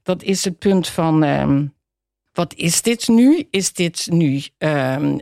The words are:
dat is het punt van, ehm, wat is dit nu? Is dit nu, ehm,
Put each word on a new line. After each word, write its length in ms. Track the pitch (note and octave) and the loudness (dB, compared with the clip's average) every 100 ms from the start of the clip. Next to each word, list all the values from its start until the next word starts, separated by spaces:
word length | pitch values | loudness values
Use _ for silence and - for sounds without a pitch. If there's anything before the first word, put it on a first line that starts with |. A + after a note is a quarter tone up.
dat 200 | - F3+ | -6 -4
is 220 | - F#3+ | -4 -4
het 140 | G3 E3+ | -4 -2
punt 300 | G3+ F#3+ E3 | 0 2 0
van, 340 | - D#3+ D#3 | -2 0 2
ehm, 440 | D3 C#3 C#3 C#3 C#3+ - _ _ _ _ _ | 2 2 0 0 -2 -8 _ _ _ _ _
wat 220 | - F3 | -6 -6
is 280 | - E3+ - | -4 -2 0
dit 260 | A#3 A#3 - | -2 -2 2
nu? 380 | A3+ B3+ D#4+ - | 4 6 4 0
Is 220 | F#3+ F3+ | -4 -4
dit 340 | - E3+ - - | -2 -4 -4 -2
nu, 320 | E3+ D3+ C#3 - _ | 0 2 -2 -6 _
ehm, 600 | D#3 D3 C3 C3 C#3+ C#3 | -2 -2 -2 -2 -2 -4